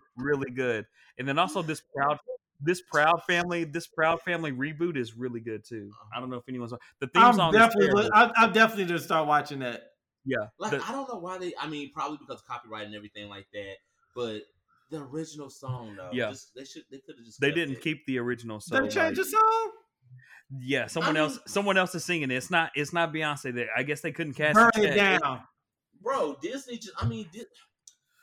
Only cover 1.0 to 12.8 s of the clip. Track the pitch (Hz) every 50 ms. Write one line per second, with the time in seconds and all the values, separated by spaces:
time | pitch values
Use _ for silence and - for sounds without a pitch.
1 | _ _ _ - 127 139 139 160 180 196 208 196 165 156 151 - - _ - -
2 | 139 143 151 - - - - - _ _ _ - 139 160 180 180 - - - 147
3 | 151 160 170 165 - - 175 175 175 175 175 170 165 151 143 170 - - _ -
4 | 156 160 165 165 - 180 175 165 165 151 131 123 135 156 156 147 170 180 160 135
5 | 120 110 110 117 127 127 120 117 113 117 110 107 - - 120 110 101 101 107 -
6 | 107 107 107 120 127 127 127 120 - - 127 123 120 113 120 - - - _ -
7 | 135 127 - - 240 247 233 196 175 160 196 220 233 226 226 208 196 185 196 202
8 | 220 - 208 214 240 226 226 226 226 214 175 220 220 220 220 202 185 170 170 160
9 | 135 - 175 160 151 147 147 147 143 - 147 135 131 123 113 - - - _ _
10 | _ _ _ _ - 131 127 113 104 107 - - 185 214 143 135 - - 254 277
11 | 269 254 233 185 170 185 185 185 180 175 - - 143 156 156 147 143 139 - 156
12 | 139 151 156 147 139 135 123 - _ - 123 120 113 110 110 107